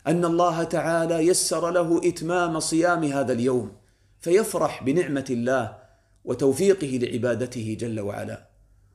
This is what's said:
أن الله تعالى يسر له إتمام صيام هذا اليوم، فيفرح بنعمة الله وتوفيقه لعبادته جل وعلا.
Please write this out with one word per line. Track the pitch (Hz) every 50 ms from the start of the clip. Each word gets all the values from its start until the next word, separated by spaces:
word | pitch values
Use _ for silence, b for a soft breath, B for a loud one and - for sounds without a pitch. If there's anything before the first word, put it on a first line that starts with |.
| - 147
أن | 165 175 170
الله | 165 170 170 175 175 160 165 165
تعالى | 165 175 160 143 160 170 165 165 160 170
يسر | 165 160 175 180 - - - 175 160 170 170
له | 175 175 170 165 165 170 - 175
إتمام | 175 - 156 165 180 180 175 165 160 156
صيام | 151 - 160 160 170 175 175 165 160
هذا | 143 139 139 131 117 127
اليوم، | 113 123 131 127 123 107 101 - - _ _ _ _ _ _ _ _
فيفرح | - 170 175 214 214 214 - 165 160 - - - 107
بنعمة | 131 143 180 175 - 143 135 131 -
الله | 127 117 117 127 135 131 117 98 - - b b b b b b b b b
وتوفيقه | - 123 - 143 139 123 139 190 196 190 190 151 135 127 123
لعبادته | 120 - - 120 117 123 117 107 127 123 - 120 110 110 110 101
جل | 113 117 110 107
وعلا. | 101 98 104 104 104 104 110 - - _ _ _ _ _ _ _ _ _